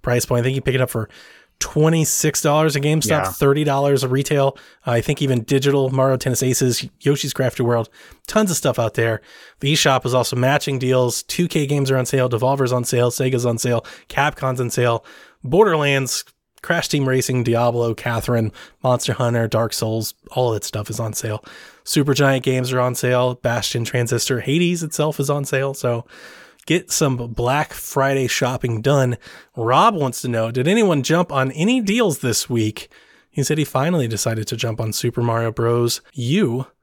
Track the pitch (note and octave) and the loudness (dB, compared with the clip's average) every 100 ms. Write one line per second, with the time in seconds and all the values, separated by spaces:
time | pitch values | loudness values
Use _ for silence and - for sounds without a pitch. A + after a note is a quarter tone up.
0 | - B2 - B2 B2 C3+ B2+ B2+ B2+ A#2+ | 0 0 0 0 0 -2 -2 -2 -2 -2
1 | A2 - - - _ _ - D#3+ D#3 E3 | -6 -12 -20 -20 _ _ -4 2 2 4
2 | D#3 - D#3 - D#3 D3 D#3 C#3+ D3 D#3 | 2 0 0 0 2 2 2 0 0 0
3 | - D#3 F#2+ F#2 C#3 C#3+ D3 C#3 C#3+ C#3 | 2 0 0 0 2 2 2 2 2 2
4 | C3 C3 C#3 D3 C#3 - - _ - A#2+ | 2 0 0 2 2 0 -20 _ -2 0
5 | A2 C#3+ C#3 B2+ A2 C3+ C#3 C#3 C3 C3 | 0 -2 0 0 2 2 4 2 2 2
6 | C3+ C3 - A#2+ B2+ B2 B2+ A#2+ - _ | 2 2 0 0 0 2 0 0 -6 _
7 | - C#3+ C#3+ - B2+ - A#2+ A#2+ A2+ - | 0 0 -2 -2 -4 0 0 0 -2 -10
8 | - - - A3 G#3+ D#3 C#3+ B2 A2+ - | -20 -20 -2 0 0 0 -2 0 -2 0
9 | A2+ A2 - - - _ C#3 D#3 D3+ C3 | -2 -2 -8 -20 -20 _ -2 2 2 2
10 | B2 B2+ A#2+ B2 B2+ C#3+ - C3+ B2+ B2+ | 2 0 0 0 2 2 0 -2 2 2
11 | B2 A2+ - - F3 E3 C#3+ D3 C3+ C3+ | 2 -2 -6 -2 0 0 0 0 2 0
12 | B2 C3+ B2+ A#2+ B2+ C#3 B2+ B2 B2 B2 | 0 0 0 0 0 2 0 0 0 2
13 | A#2+ - C3 C3 A#2+ A#2 B2+ A#2 - - | 2 2 -2 0 0 -2 0 -2 -4 -20
14 | _ - C#3+ - C3+ B2+ B2 - B2 A#2 | _ -2 -2 -2 -6 -2 -4 0 0 0
15 | - - - _ C3 E3 G#3+ D#3+ C#3+ C#3 | -6 -20 -20 _ -2 4 4 4 2 2
16 | C3 - - _ _ _ - E3+ - D3+ | 0 -6 -8 _ _ _ -2 -2 0 0
17 | C3+ B2+ B2 B2+ A#2 A#2 A#2+ A#2+ A#2 A2 | 2 0 0 0 0 2 2 0 -2 -2
18 | A#2+ A#2 - A#2+ A2 - - _ B2+ B2 | -4 -4 0 0 0 -6 -20 _ 0 0
19 | - A#2 B2 A#2+ A2+ A2 A2+ - A2 A2+ | 0 -2 0 0 0 0 -2 -2 -4 -4
20 | G#2+ - - - B2+ G#2+ - G#2+ G#2 G#2 | -6 -10 -8 -2 0 -2 -4 -8 -8 -6
21 | A2+ G#2+ A2+ G#2+ - - - - - - | -6 -6 -6 -8 -10 -20 -20 -20 -4 0
22 | C#3 C3+ C#3 C3+ B2+ B2+ B2+ B2+ B2+ B2 | 2 2 4 2 0 0 0 0 0 0
23 | B2+ B2 B2+ B2 B2 A#2+ - B2 A#2 B2 | 0 2 0 -2 -2 -2 -2 -4 -2 -2
24 | A#2 A#2+ - B2 B2 D3+ F3 F3 D#3+ - | 0 -2 -2 -2 0 0 2 0 -4 -2
25 | D3+ D3+ C#3 D3 C#3 C3+ C3+ C3+ B2+ A#2 | -2 -2 -2 -2 -2 -2 -2 -2 -2 -2
26 | - - - - - _ - E3+ - - | -6 -20 -20 -20 -20 _ -2 -2 0 -2
27 | D3 B2+ A#2+ A#2 A#2+ C#3+ D#3 - - - | 0 -2 -6 -2 0 0 -2 -8 -6 0
28 | C3+ C3+ B2 - B2+ B2+ B2 A2+ A#2 C#3+ | 0 2 0 0 -2 -2 -4 -2 2 2
29 | B2+ A#2+ - - - - A2+ C3+ G#3+ G3+ | 2 -2 -10 -20 -18 -4 2 4 4 4
30 | C#3 A#2+ B2+ A#2 A2+ B2 C#3 G#3+ G#3 D3+ | -2 -2 -4 -2 -2 0 2 4 4 2
31 | B2+ D#3 F3 C#3 C3 D3+ F#3 B3+ G3+ A3 | 2 2 2 0 -2 0 0 2 0 0
32 | A3 C#3 B2+ A2 - A#2+ G#2+ - - - | 0 0 -2 -2 -2 0 0 -4 -16 -20
33 | _ _ _ - C3+ D3+ D3 C3 D3 F3 | _ _ _ -4 -2 0 0 0 0 0
34 | A#2+ G#2+ - A2+ G#2+ A#2 A#2 A2 A2 G#2 | 0 -2 -2 -4 -6 -6 -4 -4 -4 -2
35 | B2 A#2+ A#2+ A2+ A#2 A2+ A#2 A#2+ A#2+ - | -4 0 0 0 -2 0 0 2 0 -2
36 | _ - A#2+ F3 E3+ A#2+ C3+ _ | _ -8 -2 2 2 0 -6 _